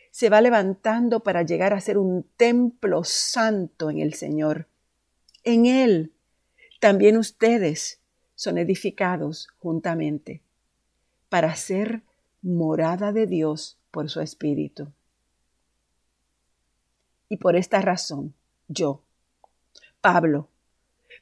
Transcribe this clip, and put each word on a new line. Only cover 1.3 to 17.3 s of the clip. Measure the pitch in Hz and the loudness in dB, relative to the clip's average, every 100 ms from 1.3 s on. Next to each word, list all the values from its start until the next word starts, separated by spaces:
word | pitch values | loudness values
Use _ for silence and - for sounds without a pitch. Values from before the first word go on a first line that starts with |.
| 175 | -2
llegar | 165 165 190 | 0 0 0
a | 202 | 0
ser | 202 202 | -2 0
un | 190 180 - - | 0 -2 -4 0
templo | 233 240 247 - 202 160 | 2 4 0 -2 -2 -2
santo | 170 - - 247 220 208 175 - 156 | -2 -4 -4 0 0 0 -4 -6 -6
en | 151 | -4
el | 151 | -4
Señor. | 151 151 151 156 151 160 _ _ _ _ _ _ _ | -6 -6 -2 -2 -4 -8 _ _ _ _ _ _ _
En | 233 233 240 | 0 4 4
él | 262 254 175 160 _ _ _ _ _ _ - | 4 4 2 0 _ _ _ _ _ _ 2
también | 214 196 202 226 | 4 6 6 6
ustedes | 214 - 226 233 170 156 - - _ _ _ - | 0 0 2 2 0 -4 -8 -14 _ _ _ -12
son | 202 175 | -6 -2
edificados | 175 185 202 - 185 180 147 160 - _ | -2 -2 -4 -4 -4 -2 -6 -10 -16 _
juntamente | 175 165 175 165 151 147 - 156 _ _ _ _ _ _ _ _ - | -6 -4 -4 -4 -4 -6 -10 -18 _ _ _ _ _ _ _ _ -4
para | 185 160 160 | 0 0 -2
ser | - 190 214 226 _ _ _ _ | -6 -4 -4 -8 _ _ _ _
morada | 180 170 160 160 160 180 208 | -6 -2 -2 -2 -2 -2 -2
de | 214 214 | -2 -2
Dios | 175 156 156 - _ _ | -2 -2 -4 -10 _ _
por | 160 151 | -10 -8
su | 160 | -8
Espíritu. | 156 - 151 143 147 - 143 _ _ _ _ _ _ _ _ _ _ _ _ _ _ _ _ _ _ _ _ _ _ _ | -10 -6 -4 -4 -6 -10 -18 _ _ _ _ _ _ _ _ _ _ _ _ _ _ _ _ _ _ _ _ _ _ _
Y | - | -12